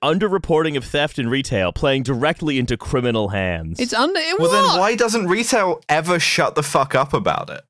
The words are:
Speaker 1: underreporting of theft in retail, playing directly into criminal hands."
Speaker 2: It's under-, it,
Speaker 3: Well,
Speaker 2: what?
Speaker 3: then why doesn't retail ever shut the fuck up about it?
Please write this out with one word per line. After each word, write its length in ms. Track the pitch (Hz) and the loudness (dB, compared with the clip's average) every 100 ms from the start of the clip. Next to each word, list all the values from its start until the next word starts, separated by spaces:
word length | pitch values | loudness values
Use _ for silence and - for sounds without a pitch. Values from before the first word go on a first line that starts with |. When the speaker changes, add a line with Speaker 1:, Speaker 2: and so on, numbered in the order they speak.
Speaker 1:
underreporting 760 | 139 190 208 190 - 156 160 143 | 0 2 0 -2 0 2 2 -2
of 80 | |
theft 360 | - 147 151 - | -4 -2 -2 -2
in 100 | 117 | -2
retail, 420 | 135 131 107 90 | -2 -2 0 -2
playing 300 | - 143 135 | 0 0 0
directly 540 | 127 120 151 151 151 131 | 0 0 0 0 -2 -2
into 180 | 120 117 | -2 -4
criminal 540 | - 131 123 113 98 | -2 -2 0 0 0
hands." 500 | 101 92 82 80 85 | -2 -2 -2 -6 -4
Speaker 2:
It's 140 | 247 | -4
under-, 260 | 226 302 370 | 0 0 0
it, 200 | 320 381 | -2 0
Speaker 3:
Well, 100 | 508 | 2
Speaker 2:
what? 200 | 523 523 | 4 4
Speaker 3:
then 80 | 277 | 2
why 160 | 202 233 | 2 2
doesn't 320 | 233 226 175 | 0 0 0
retail 540 | 208 233 262 185 - - | 0 2 2 2 -2 0
ever 320 | 151 165 175 | 0 2 0
shut 360 | - - 147 160 | 2 2 2 0
the 80 | |
fuck 320 | 143 156 135 131 | 0 0 2 2
up 180 | 139 | 2
about 380 | 131 92 - - | 0 0 -2 -4
it? 100 | 71 | -12